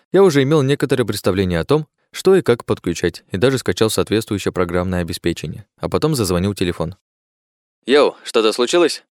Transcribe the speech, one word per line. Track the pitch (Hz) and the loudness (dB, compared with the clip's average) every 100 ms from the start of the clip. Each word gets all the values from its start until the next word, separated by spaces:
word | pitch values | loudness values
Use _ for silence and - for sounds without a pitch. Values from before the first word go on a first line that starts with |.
| _ | _
я | - | 4
уже | 196 139 | 4 4
имел | 135 160 | 2 2
некоторое | 131 143 135 135 110 | 2 0 0 0 0
представление | 101 - 92 92 85 | -2 0 0 0 0
о | 80 | 0
том, | 151 156 _ _ | 0 -2 _ _
что | - - 190 | -2 2 4
и | |
как | - 120 - | 4 0 -2
подключать, | 104 - 85 87 - _ | -4 -4 -2 -2 -4 _
и | 95 | 0
даже | 123 131 | 0 0
скачал | - 90 110 | -2 0 0
соответствующее | - 87 101 - 101 98 | 0 0 -2 -2 -4 -4
программное | 90 90 87 92 90 | -2 -2 -2 -2 -4
обеспечение. | 85 85 87 82 76 - - _ | -4 -4 -4 -4 -8 -12 -18 _
А | 87 | -4
потом | 90 151 143 | -2 0 0
зазвонил | 95 90 98 | -2 -2 -2
телефон. | 98 90 85 82 - _ _ _ _ _ _ _ _ - | -2 -4 -4 -8 -10 _ _ _ _ _ _ _ _ 0
"Йоу, | 143 110 - | 2 2 0
что-то | - 120 110 | -4 0 0
случилось?" | 104 123 175 160 - _ | 0 0 2 0 -2 _